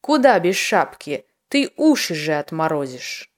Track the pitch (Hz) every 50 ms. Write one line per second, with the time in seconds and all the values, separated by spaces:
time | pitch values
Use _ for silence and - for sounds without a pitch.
0 | - - 302 294 247 277 226 180 165 175 190 - - - 220 185 170 - - _
1 | - 147 143 - _ _ _ _ _ _ - 285 269 - _ - 285 311 285 -
2 | - - 170 151 151 156 156 147 143 - 165 160 160 160 156 147 139 131 127 127
3 | - - - - - _ _